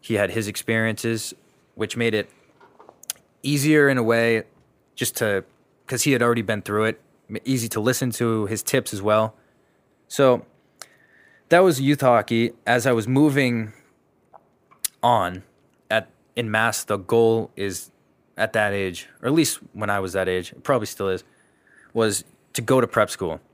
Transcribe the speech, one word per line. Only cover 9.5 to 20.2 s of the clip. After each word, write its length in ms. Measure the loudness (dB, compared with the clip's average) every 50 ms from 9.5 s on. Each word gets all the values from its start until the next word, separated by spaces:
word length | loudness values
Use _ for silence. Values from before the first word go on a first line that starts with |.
| _ _ _ _ _ _ _ _ _ _ _ _
So 380 | -2 2 4 4 4 2 0 _ _ _ _ _ _ _ -20 _ _ _ _ _ _ _ _ _ _ _ _ _
that 100 | 4 6
was 220 | 6 6 4 2
youth 200 | 2 0 0 2
hockey. 520 | 4 4 4 4 2 2 0 0 0 0 -2 _ _
As 200 | 0 0 2 2 2
I 40 |
was 160 | 2 2 0 0
moving 680 | 2 4 4 4 2 2 0 0 0 -4 -6 -8 -12 _ _ _ _ _ _ _ _ _ _ _ _ -20 _ _ _ _ _ _ _ _ _ -12 _ _ 0
on 400 | 2 2 2 2 -2 -6 -10 -14 _ _ _ _ _ _ _ _ _
at, 180 | -2 -2 -2 _ _ _ _ _ _
in 140 | -8 -6 -2
Mass, 340 | 0 0 0 0 0 -4 -4
the 140 | -4 -4 -4
goal 540 | -2 0 2 4 4 4 2 0 -2 -6 _
is 360 | -8 -8 -8 -8 -8 -12 -16 _ _ _ _ _ _ _ _ _ -4
at 160 | -4 -2 0
that 200 | 0 0 0 -2
age, 360 | -2 -4 -6 -6 -10 -16 -20 -20 _
or 60 | -4 -2
at 60 | 0
least 260 | 2 2 0 -2 -8 -12 -18 _
when 160 | -10 -6 -4
I 100 | -4 -4
was 140 | -4 -4 -2
that 140 | -2